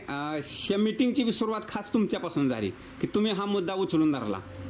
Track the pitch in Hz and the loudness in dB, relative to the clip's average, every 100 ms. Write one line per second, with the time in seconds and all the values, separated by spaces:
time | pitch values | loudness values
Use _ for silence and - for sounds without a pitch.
0 | - 143 147 151 143 - - 202 214 - | -6 -6 -4 -6 -6 -6 -2 2 2 2
1 | 247 277 226 - 220 214 214 214 208 233 | 2 2 0 0 0 -2 -4 -8 -2 2
2 | 202 190 170 151 139 117 101 - - - | 2 0 -2 2 2 2 0 -4 -12 -6
3 | - 208 214 190 202 202 175 190 190 165 | 0 2 2 2 2 0 0 0 2 4
4 | 156 139 107 95 - - | 4 4 0 -4 -6 -12